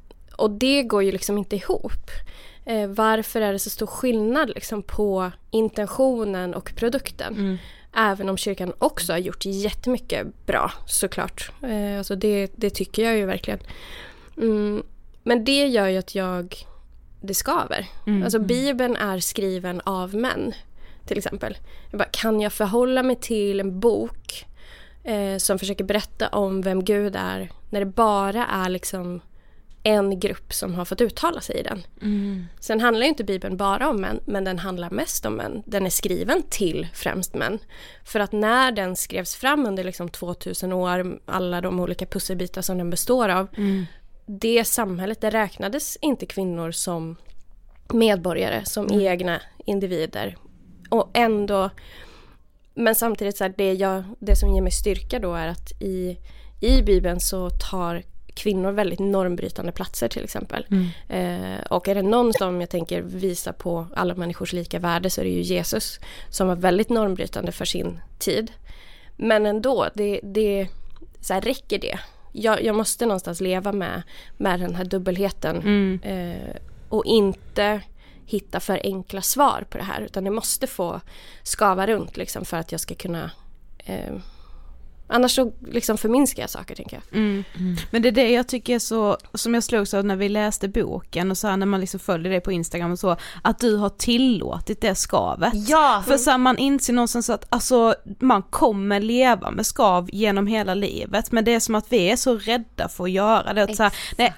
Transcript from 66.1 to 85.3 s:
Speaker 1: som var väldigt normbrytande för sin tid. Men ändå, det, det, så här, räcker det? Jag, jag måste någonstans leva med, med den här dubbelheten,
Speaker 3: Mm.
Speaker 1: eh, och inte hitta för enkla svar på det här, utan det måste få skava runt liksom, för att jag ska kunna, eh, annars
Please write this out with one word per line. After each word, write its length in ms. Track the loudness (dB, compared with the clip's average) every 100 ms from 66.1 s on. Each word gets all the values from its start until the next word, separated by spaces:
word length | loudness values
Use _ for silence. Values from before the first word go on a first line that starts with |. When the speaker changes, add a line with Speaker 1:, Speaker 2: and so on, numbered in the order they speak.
| -12 -10
Speaker 1:
som 180 | 0 2
var 80 | 4
väldigt 340 | 4 4 4
normbrytande 640 | 2 2 0 -4 -4 -6
för 140 | -4 -4
sin 340 | -2 -4 -6 -12 -6
tid. 320 | -2 0 -2 -8 -16 -16 -16 -20 -18 -4
Men 300 | 4 4 4
ändå, 420 | 2 2 2 2
det, 260 | 0 -2 -2
det, 440 | -2 0 2 2 -2 -6 -10 -12 -16 -12
så 120 | -2
här, 80 | -2
räcker 380 | 0 -4 -2 -4
det? 200 | -2 -6 -10 -18 -16
Jag, 320 | -2 2 4
jag 120 | 4 2
måste 300 | 0 0 2
någonstans 360 | 0 -2 -4
leva 300 | 0 0 0
med, 320 | -2 -2 -6 -8 -16 -16 -2
med 220 | 0 2
den 160 | 0 -2
här 100 | -2
dubbelheten, 720 | -2 0 0 0 0 -4 -2
Speaker 3:
Mm. 420 | 4 4 4 0
Speaker 1:
eh, 520 | -4 -6 -6 -8 -10 -12 -14 -16 -2
och 160 | 0 6
inte 760 | 6 6 2 -6 0 2 2 -4 -20 -20 -20 -4
hitta 340 | -4 -4 -6
för 200 | -2 -2
enkla 380 | -2 -4 -6 -6
svar 440 | -2 4 4 4 -4
på 80 | -8
det 60 |
här, 180 | -6 -6
utan 220 | -6 -4
det 60 | -2
måste 360 | -2 -2 -2 -4
få 340 | -2 -4 -4 -10 -18 -18 -16
skava 440 | -8 2 4 4 2
runt 300 | 2 0 -8
liksom, 280 | -8 -8 -4
för 120 | -6
att 140 | -4
jag 100 | -6
ska 140 | -8 -8
kunna, 360 | -6 -6 -6 -10 -18 -18 -18 -16 -8
eh, 280 | -8 -6 -10 -12 -16 -16 -16 -16 -16 -18 -18 -2
annars 260 | 4 4